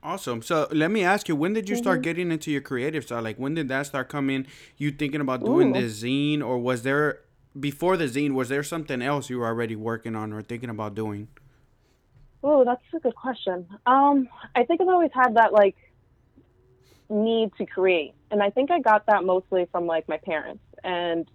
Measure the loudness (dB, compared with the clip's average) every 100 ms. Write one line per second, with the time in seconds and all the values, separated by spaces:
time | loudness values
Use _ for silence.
0 | -8 -8 -6 -8 -2 0 0 0 2 2
1 | 2 0 0 -2 0 -2 -2 -2 0 0
2 | 0 -4 -2 -4 -4 -6 -4 -4 -2 -4
3 | -6 -6 -6 -6 -4 -4 -2 -4 -4 -6
4 | -6 -4 -2 -2 -6 -14 -20 _ -6 -4
5 | -4 -2 -2 -2 2 4 4 2 -2 -4
6 | -4 0 0 0 -2 -2 0 -2 0 0
7 | 0 -2 _ _ _ -6 -6 -2 0 2
8 | 0 0 0 0 -2 -2 -4 -8 -6 -4
9 | -2 -2 -4 -4 -2 -2 -4 -4 -4 -6
10 | -6 -6 -6 -8 -10 -10 -8 -8 -8 -6
11 | -6 -6 -12 -20 _ _ _ _ _ _
12 | _ _ -20 _ 2 4 4 2 _ -4
13 | -4 -4 -8 -6 -6 -6 -8 -6 2 6
14 | 6 4 0 -8 -4 0 2 2 4 4
15 | 2 4 4 6 6 8 6 4 _ _
16 | _ _ _ _ _ _ _ _ _ _
17 | _ 0 2 2 -2 -4 -8 0 2 2
18 | 0 -12 _ 0 2 2 2 2 4 4
19 | 4 2 4 0 0 -2 0 -2 -2 -2
20 | -2 -8 -4 -6 -6 -14 _ -12 -6 -4
21 | -2 -4 -4